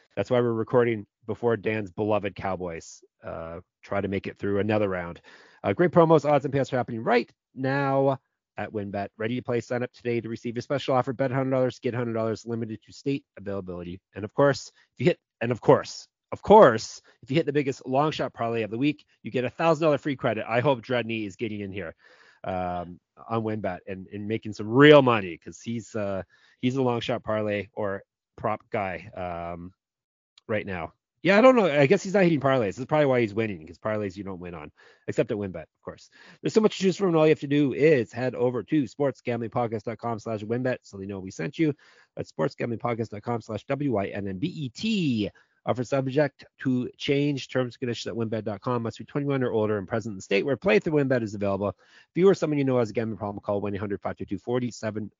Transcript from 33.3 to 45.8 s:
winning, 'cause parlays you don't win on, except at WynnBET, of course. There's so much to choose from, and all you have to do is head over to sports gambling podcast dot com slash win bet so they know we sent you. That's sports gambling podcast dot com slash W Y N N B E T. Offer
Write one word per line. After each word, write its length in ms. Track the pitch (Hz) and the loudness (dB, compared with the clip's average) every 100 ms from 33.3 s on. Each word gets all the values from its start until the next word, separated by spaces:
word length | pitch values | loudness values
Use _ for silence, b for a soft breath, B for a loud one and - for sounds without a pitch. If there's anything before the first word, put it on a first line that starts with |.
winning, 320 | 101 110 87 80 | 0 -4 -4 -14
'cause 100 | - | -10
parlays 380 | 110 107 104 95 | -6 -4 -4 -8
you 80 | |
don't 160 | 95 90 | -10 -10
win 140 | 87 | -12
on, 180 | 85 76 b b b - | -12 -14 b b b -6
except 240 | 139 123 | -4 -2
at 60 | 107 | -4
WynnBET, 260 | 98 85 | -6 -8
of 180 | 76 _ | -14 _
course. 260 | - 80 - B B B | -18 -18 -20 B B B
There's 140 | - | -2
so 80 | 220 | 2
much 160 | 214 - | 2 2
to 40 | |
choose 120 | 190 170 | 0 0
from, 120 | 196 | 2
and 80 | 160 | 4
all 100 | 156 | 4
you 40 | |
have 100 | 151 | 4
to 60 | 143 | 2
do 280 | 143 143 | 2 2
is 360 | 117 156 139 107 | 4 4 4 2
head 220 | - 127 | -4 -4
over 280 | - 127 123 | -2 -2 -2
to 240 | - 156 127 | -2 -2 -2
sports 340 | - 143 - | -2 -4 -2
gambling 300 | - 117 113 | -4 -4 -4
podcast 320 | 127 117 110 | -4 -4 -4
dot 160 | 117 110 | -8 -8
com 200 | 117 110 | -6 -6
slash 240 | 113 107 | -6 -6
win 200 | 107 120 | -4 -2
bet 180 | 127 123 | -2 -4
so 140 | - 98 | -8 -12
they 100 | 98 | -10
know 120 | 98 | -8
we 100 | 95 | -10
sent 280 | - 160 - | -8 -8 -2
you. 160 | 156 - b b b - | 0 -2 b b b -12
That's 140 | 120 | -10
sports 240 | - 156 | -4 -4
gambling 240 | - 123 110 | -4 -6 -4
podcast 320 | 120 113 110 | -4 -4 -6
dot 120 | 104 | -8
com 200 | 120 117 | -6 -6
slash 220 | 110 107 - | -6 -8 -6
W 260 | 135 143 | -4 -2
Y 140 | 104 98 | -2 -2
N 220 | 104 98 | -6 -8
N 100 | 95 | -6
B 80 | 170 | -6
E 220 | 160 131 | -6 -10
T. 600 | - 220 208 151 113 95 b b b - | -6 -4 0 0 0 -2 b b b -6
Offer 180 | 117 | -4